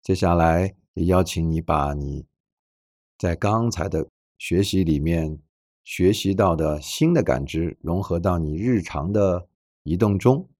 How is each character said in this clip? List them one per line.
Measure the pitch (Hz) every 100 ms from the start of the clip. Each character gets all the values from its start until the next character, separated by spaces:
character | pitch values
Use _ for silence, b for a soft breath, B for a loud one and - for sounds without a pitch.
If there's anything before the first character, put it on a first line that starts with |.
接 | -
下 | 95 92 87
来 | 82 82 95 - _
也 | - 87
邀 | 92
请 | 90 - 82
你 | 80
把 | 80 78 71 71
你 | 69 71 71 _ _ _ _ _ _ _ _ _
在 | 90 82
刚 | - 110 117
才 | - -
的 | 80 80 _ _ _
学 | - 87
习 | 202 95
里 | 87 76
面 | 76 85 78 76 _ _ _ _
学 | - - 92
习 | 107 98 98
到 | 98 82
的 | 78 76
新 | - - 156 170
的 |
感 | 87 64
知 | 69 82 85 -
融 | 80 90
合 | 98 85
到 | 92 87
你 | 78 78
日 | 113 117
常 | 82 80 76
的 | 104 98 90 90 _ _ _
移 | - 87
动 | 107 98
中。 | 120 135 185 _